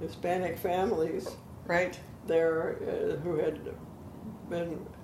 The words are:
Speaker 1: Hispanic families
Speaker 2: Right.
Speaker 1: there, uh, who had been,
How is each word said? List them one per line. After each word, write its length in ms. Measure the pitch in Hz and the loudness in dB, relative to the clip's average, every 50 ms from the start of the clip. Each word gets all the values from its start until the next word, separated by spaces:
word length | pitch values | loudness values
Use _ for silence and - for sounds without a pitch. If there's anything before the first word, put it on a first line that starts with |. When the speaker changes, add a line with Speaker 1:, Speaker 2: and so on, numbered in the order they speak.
Speaker 1:
Hispanic 580 | 160 160 - - - 175 180 185 185 165 - - | -6 -8 -6 -2 0 0 2 2 2 0 0 0
families 720 | - 180 180 185 190 190 180 160 160 160 - - - - - - - - - - - | 0 2 2 4 4 4 4 4 2 2 0 -2 -4 -4 -8 -10 -12 -14 -14 -8 0
Speaker 2:
Right. 320 | - 175 175 185 180 - - - - - - - | 2 4 4 4 2 0 -6 -10 -14 -14 -8 0
Speaker 1:
there, 500 | - 160 165 165 165 160 160 - - - - - | 4 4 6 6 6 4 4 2 0 -2 -2 -2
uh, 340 | - - - - 170 160 147 160 | -2 0 2 2 2 2 0 0
who 140 | 175 160 | 0 2
had 380 | 151 165 160 151 - - - - - - - - - - - - - - - - - - - | 2 2 2 0 -2 -4 -8 -8 -8 -10 -14 -14 -14 -14 -14 -12 -12 -10 -10 -10 -10 -8 -4
been, 340 | 175 170 170 170 156 - - - - - | -2 -2 -2 -2 -4 -6 -8 -10 -12 -12